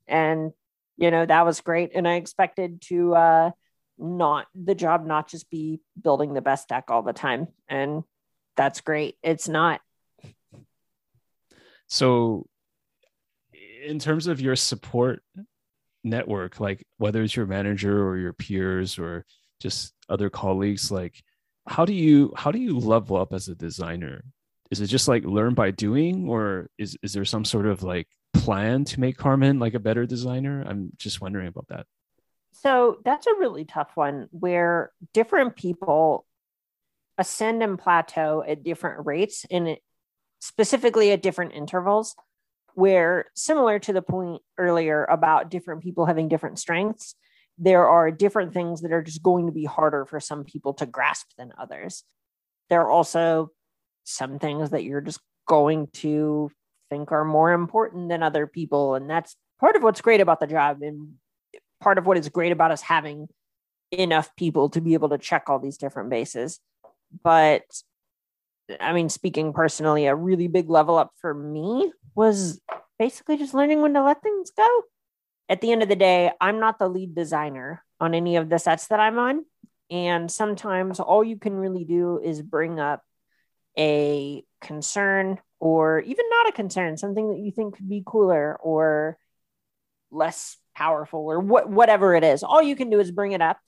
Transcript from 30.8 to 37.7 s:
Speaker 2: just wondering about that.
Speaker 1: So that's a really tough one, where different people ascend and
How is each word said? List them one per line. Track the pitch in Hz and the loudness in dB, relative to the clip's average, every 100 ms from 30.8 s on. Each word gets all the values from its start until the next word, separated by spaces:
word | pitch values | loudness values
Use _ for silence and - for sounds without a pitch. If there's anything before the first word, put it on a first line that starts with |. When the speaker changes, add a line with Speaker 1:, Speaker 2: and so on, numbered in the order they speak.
| 95 - | -10 -12
Speaker 2:
just | 104 - | -12 -10
wondering | 95 98 90 | -8 -8 -8
about | - - | -12 -14
that. | - - _ _ _ _ _ _ | -16 -18 _ _ _ _ _ _
Speaker 1:
So | _ 277 254 240 - 240 | _ 0 4 4 2 -2
that's | 294 480 | 0 2
a | 415 | 2
really | 294 175 156 | 0 -4 -10
tough | - 147 - | -8 -6 -2
one, | 147 143 113 | -2 -2 -10
where | 170 180 175 170 170 - _ 175 | -6 -2 0 0 0 -4 _ -4
different | 214 226 359 262 - | 0 2 2 0 -2
people | 180 170 190 151 160 139 _ _ _ _ _ _ _ _ _ - | -8 -6 0 2 2 0 _ _ _ _ _ _ _ _ _ -8
ascend | 185 - 220 226 | -6 -4 -2 -2
and | 220 | -2